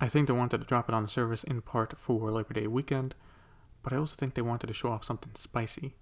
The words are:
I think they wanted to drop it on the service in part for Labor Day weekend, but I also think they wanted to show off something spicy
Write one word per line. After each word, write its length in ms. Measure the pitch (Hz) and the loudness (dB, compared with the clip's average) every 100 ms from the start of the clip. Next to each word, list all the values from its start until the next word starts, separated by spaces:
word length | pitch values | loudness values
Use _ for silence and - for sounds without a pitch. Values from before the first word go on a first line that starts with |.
I 80 | 131 | 2
think 200 | 151 139 | 4 4
they 40 | |
wanted 300 | 123 123 113 | 4 4 2
to 40 | - | 2
drop 220 | 123 117 | 2 4
it 60 | |
on 80 | 113 | 2
the 80 | 107 | 0
service 340 | - 117 117 | 0 0 0
in 160 | - 123 | -2 -4
part 380 | - 117 110 - | -2 0 0 -2
for 320 | - 113 110 | 0 2 2
Labor 240 | 110 110 | 0 0
Day 140 | 113 107 | -2 0
weekend, 460 | 123 143 135 131 - - - - - - - | 0 0 0 -2 -6 -18 -20 -20 -20 -20 -10
but 100 | - | -4
I 40 | 127 | -2
also 200 | 151 - | -2 -2
think 160 | 135 | -4
they 80 | 127 | 0
wanted 280 | 117 117 113 | 0 0 -2
to 40 | |
show 160 | 107 123 | -2 -2
off 160 | 110 | -2
something 280 | - 117 - | -4 -6 -8
spicy 600 | 107 - 120 113 - 135 - | -14 -6 -4 -4 -4 -10 -12